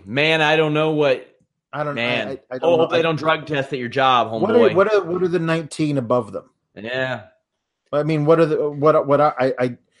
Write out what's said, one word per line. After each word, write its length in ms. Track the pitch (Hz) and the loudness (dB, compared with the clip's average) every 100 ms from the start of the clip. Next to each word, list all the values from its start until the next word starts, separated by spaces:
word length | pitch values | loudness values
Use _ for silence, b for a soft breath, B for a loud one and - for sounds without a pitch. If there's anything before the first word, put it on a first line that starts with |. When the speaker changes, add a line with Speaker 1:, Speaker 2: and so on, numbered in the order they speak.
| 92 | -6
Speaker 1:
Man, 360 | 127 156 160 | -2 0 2
I 140 | 151 160 | 2 2
don't 180 | 156 | 2
know 180 | 151 156 | 0 0
what 360 | 151 143 127 - _ _ _ _ | 2 2 0 -4 _ _ _ _
Speaker 2:
I 100 | 139 | -8
don't, 120 | 151 139 | -6 -4
Speaker 1:
Man. 340 | 120 123 113 | -2 -2 -4
Speaker 2:
I, 20 | |
I, 20 | 135 - | -10 -12
I 60 | 131 | -4
don't 40 | |
Speaker 1:
Oh, 60 | 165 | 0
Speaker 2:
know. 120 | 165 | 2
Speaker 1:
hope 80 | 165 | 2
they 80 | 170 | 0
Speaker 2:
I 20 | |
Speaker 1:
don't 160 | 165 156 | 0 0
drug 280 | 160 160 143 | 0 -2 -2
test 280 | 147 131 | -4 -4
at 60 | 135 | -6
your 100 | 120 | -4
job, 420 | 135 131 123 110 | 0 2 2 0
Speaker 2:
What 180 | 113 202 | -2 2
are, 40 | |
Speaker 1:
homeboy. 220 | 233 220 180 | 4 4 4
Speaker 2:
what 180 | 196 | 2
are, 100 | 208 | 2
what 180 | 170 180 | 0 -2
are 60 | 180 | -2
the 120 | 175 | -2
nineteen 580 | 165 165 156 - 156 139 | -2 -2 -4 -4 -2 -2
above 340 | 117 123 104 | 0 -2 -2
them? 180 | 95 - _ _ | -10 -14 _ _
Speaker 1:
Yeah. 500 | 95 110 127 131 120 - _ _ _ _ _ - | -14 -8 -4 -4 -6 -12 _ _ _ _ _ -6
Speaker 2:
I 120 | 147 | -4
mean, 220 | 147 156 147 | -2 0 2
what 140 | 160 | 4
are 60 | 160 | 4
the, 240 | 151 147 | 0 -2
what, 360 | 147 147 151 135 | 0 2 2 2
what 120 | 143 | 2
are, 160 | 151 - | 2 2
I, 160 | 131 123 | -2 0
I, 180 | 127 117 _ _ | -4 -4 _ _